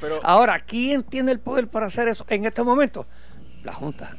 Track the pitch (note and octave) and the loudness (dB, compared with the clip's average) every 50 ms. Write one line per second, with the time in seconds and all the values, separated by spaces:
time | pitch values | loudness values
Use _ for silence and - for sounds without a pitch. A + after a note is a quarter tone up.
0 | D3+ D3+ D#3 D#3 - E3+ F3 G#3 B3 A3 F3+ D#3+ - - A3 A#3 B3 C4+ C#4+ C4+ | -6 -4 -4 -2 4 6 8 8 8 6 4 0 -2 -4 -4 -2 0 2 2 0
1 | - - - C4 B3+ C4 B3+ A3+ - B3+ B3+ C4+ A#3+ - - A3 A3 G3 - A#3+ | 0 -2 -4 -2 0 0 0 0 -2 -2 0 0 0 0 0 -2 -2 -2 0 0
2 | A#3+ A#3 A3 - - - A3 G3+ G#3 A3+ - A#3 A#3+ B3 A#3+ C#4 D4 - - - | 0 0 0 -2 -2 -2 -2 0 0 -2 -2 0 2 4 4 4 4 2 0 -4
3 | - - - - - - - - - - - - - - - - C3+ D3+ C#3 - | -10 -10 -12 -12 -12 -12 -12 -12 -12 -12 -12 -12 -10 -10 -10 -8 -8 -8 -8 -8
4 | - - - | -10 -10 -10